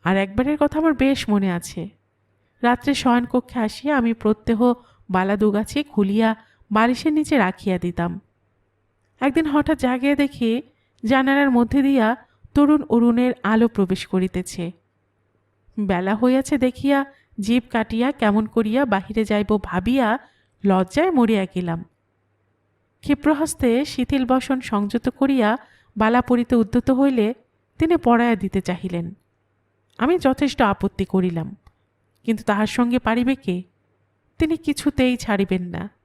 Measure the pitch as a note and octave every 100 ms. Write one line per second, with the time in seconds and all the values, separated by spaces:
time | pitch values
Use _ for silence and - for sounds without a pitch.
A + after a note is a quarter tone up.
0 | E3+ G3 G3 G#3 B3+ D4+ D4 D#4 D#4+ C4+
1 | C4+ C4+ - G#3 F#3+ F3 - - F3+ _
2 | _ _ _ _ _ _ A#3+ B3 - C#4
3 | C4+ A#3+ A#3+ B3+ - B3 A3 - C#4+ C#4+
4 | A#3 A3+ G#3+ A3 - A3 B3 A#3+ _ _
5 | - F#3 F#3+ G3+ G#3+ G#3 A3 C#4+ D4 -
6 | G3 G#3 A3+ G#3+ _ _ _ G#3+ A#3 B3
7 | D#4 D4+ D4+ D4 F#3+ - G3+ F#3 F3 F3
8 | F3 F3 _ _ _ _ _ _ _ _
9 | _ _ C#4 D4 D#4 C#4+ D4 D4 B3+ B3+
10 | C#4 C#4+ C#4 - A3+ A#3 - _ _ _
11 | A3 C4 C4 C#4 C#4 A#3+ A#3 C#4 C4+ C#4
12 | A3 B3 _ _ - - C#4+ D4+ - A#3
13 | A#3+ A#3 B3+ B3 G3 A3 A#3 - F#3 F#3+
14 | - F#3 F#3 F#3 F3+ - E3+ - _ _
15 | _ _ _ _ _ _ _ - G3+ F3+
16 | F#3+ G#3+ B3 C4 C4+ C#4+ B3+ - C4+ C#4
17 | C#4 _ _ - G3+ B3 - A#3 A3 A3+
18 | B3 - G#3+ G#3 G#3+ - G#3+ A#3+ C4+ G3
19 | F#3+ A3 G#3+ G#3 G3+ G#3+ - F3 F#3+ C4+
20 | A3+ B3 - _ _ _ G3 F#3+ F#3 C#4
21 | F4+ D4+ A#3 G#3+ F#3+ F#3 F3+ E3 - _
22 | _ _ _ _ _ _ _ _ _ _
23 | - C#4+ D4 D4 D#4 - B3+ A#3 D4 -
24 | B3 C#4 B3 C4 - C4 - G3+ G3+ A#3
25 | - - C4+ C4+ G#3 B3 - _ _ G#3+
26 | A3 A#3+ A#3+ B3 A#3+ A#3+ A3 B3 - B3+
27 | C#4 B3+ G#3+ B3+ _ _ _ _ D#4+ E4+
28 | B3 A#3 A#3+ A3 F#3+ F#3+ F#3 F3+ F#3 F3
29 | E3+ G3 _ _ _ _ _ _ _ -
30 | B3 F4+ C4 C4 C#4+ - A3 G3 G3 -
31 | F#3+ F#3+ F3+ E3 D#3+ G3+ _ _ _ _
32 | _ _ - A3 - G3+ G#3+ - A#3+ B3
33 | A3 A3+ B3 C4 - F3+ F3+ _ _ _
34 | _ _ _ _ D#4+ D#4+ - C#4+ D4 -
35 | B3+ B3 - G3+ G3 F#3 F3 E3+ G3+ _